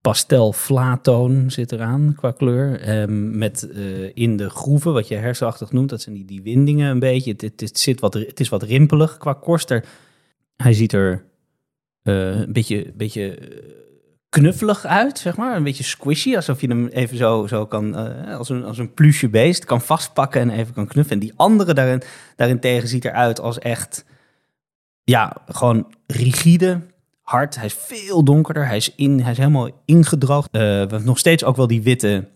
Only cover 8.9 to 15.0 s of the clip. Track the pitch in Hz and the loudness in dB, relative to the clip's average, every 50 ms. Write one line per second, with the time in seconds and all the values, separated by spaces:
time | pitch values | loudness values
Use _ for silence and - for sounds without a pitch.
8.9 | - 147 156 156 - - - 151 135 - - - 170 160 - - 127 113 110 - | 6 4 2 2 0 -6 -6 -6 -6 -4 -2 -2 0 0 0 0 -2 -2 -2 -6
9.9 | - _ _ _ _ _ _ _ _ _ _ _ _ _ 123 127 117 107 113 104 | -20 _ _ _ _ _ _ _ _ _ _ _ _ _ 4 4 4 4 2 2
10.9 | - 101 98 95 90 92 _ _ _ _ _ _ _ _ _ _ _ _ _ _ | 2 2 0 0 -2 -4 _ _ _ _ _ _ _ _ _ _ _ _ _ _
11.9 | _ _ _ - 101 95 95 95 95 107 104 - 110 117 110 - 110 104 95 - | _ _ _ -2 -2 0 -2 -2 -2 -4 -4 -2 -2 -2 -2 0 -2 -6 -6 -8
12.9 | - - 107 104 - 110 101 98 90 - - - - - - - - - - _ | -10 -8 -8 -8 -6 -6 -8 -8 -8 -12 -18 -20 -20 -20 -20 -20 -20 -20 -20 _
13.9 | _ _ _ _ _ _ _ _ - 151 143 160 190 - 226 214 208 202 - - | _ _ _ _ _ _ _ _ 4 6 6 6 4 2 0 -2 -2 -2 -2 0
14.9 | 160 196 | 2 2